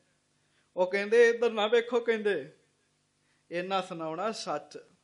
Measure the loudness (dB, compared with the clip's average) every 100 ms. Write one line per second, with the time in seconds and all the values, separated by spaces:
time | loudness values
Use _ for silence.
0 | _ _ _ _ _ _ _ -2 0 -2
1 | 2 6 6 4 0 0 2 2 2 -2
2 | 0 0 0 -2 -6 -16 _ _ _ _
3 | _ _ _ _ -12 -8 -4 -4 -4 -8
4 | -8 -6 -6 -6 -6 -8 -8 -20 -20 _